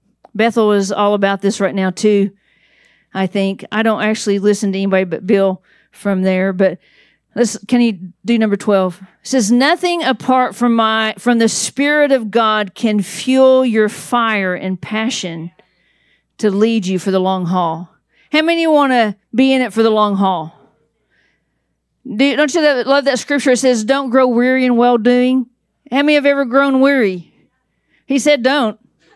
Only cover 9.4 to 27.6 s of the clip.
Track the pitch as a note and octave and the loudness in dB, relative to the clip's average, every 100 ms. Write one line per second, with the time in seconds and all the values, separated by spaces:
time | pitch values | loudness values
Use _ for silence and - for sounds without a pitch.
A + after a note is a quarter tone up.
9.4 | G3+ A#3+ C#4 E4+ F4+ F4 C#4+ B3 - C4 | 2 2 2 0 -2 -2 -2 -4 0 0
10.4 | B3+ - A#3+ A#3 A3 A3 A3 - B3 A#3 | 0 -2 0 0 0 -2 -4 -4 -2 2
11.4 | A3+ - - - C#4+ D4+ C#4+ C4 A3 A3+ | 0 -2 -6 -2 0 2 2 0 0 -2
12.4 | A3 G#3+ G3+ - A3+ G#3 F#3 - - C4 | 0 0 -4 -4 -2 -2 -4 -6 -2 4
13.4 | C4 C4 C4 A3 G#3 - - A#3+ A3+ G#3 | 4 4 2 0 -2 -4 -6 -2 -2 -2
14.4 | F#3+ F3+ F#3+ F#3 - G#3+ A3+ - F3+ E3 | -4 -4 -6 -8 -8 -6 -4 -6 -8 -10
15.4 | E3+ _ _ _ _ _ _ _ _ - | -14 _ _ _ _ _ _ _ _ -4
16.4 | G#3+ G3 A3+ A3+ F#3 F#3+ G3 F#3+ F#3 F#3+ | -2 2 0 0 -2 -4 -2 -2 0 -2
17.4 | F3 F#3 E3+ E3 F3 _ _ _ _ D4+ | -2 -2 -2 -6 -12 _ _ _ _ -2
18.4 | D#4+ E4+ E4 D4+ C#4 B3+ G#3+ G3 _ A3 | 0 0 2 2 2 2 0 -4 _ 0
19.4 | C4 C4 A#3+ G#3+ A3+ G#3+ G#3 G3 G3 F3+ | 2 2 0 0 2 2 0 0 0 -2
20.4 | D#3+ - _ _ _ _ _ _ _ _ | -6 -16 _ _ _ _ _ _ _ _
21.4 | _ _ _ _ _ _ - G#3 C#4 C4+ | _ _ _ _ _ _ -8 0 0 2
22.4 | D4 D#4+ D4+ C4+ A#3+ C#4 C4+ B3 - C#4+ | 0 2 2 0 0 0 0 -2 -2 -2
23.4 | C#4+ B3+ C4 A#3+ G#3+ C4+ C4+ B3+ B3+ A#3+ | 2 2 2 0 0 -2 0 2 2 2
24.4 | B3 C4 B3+ A#3+ A#3+ A#3+ A3 B3 B3+ C4 | 2 2 2 2 2 2 2 2 2 0
25.4 | A#3+ _ _ _ - B3+ D4 D4 C#4 C#4 | -2 _ _ _ -6 -2 2 2 2 0
26.4 | C4 C4 C#4 C4 C4+ C#4 G#3 F#3 - _ | 0 2 2 2 2 2 0 -2 -10 _
27.4 | _ _ | _ _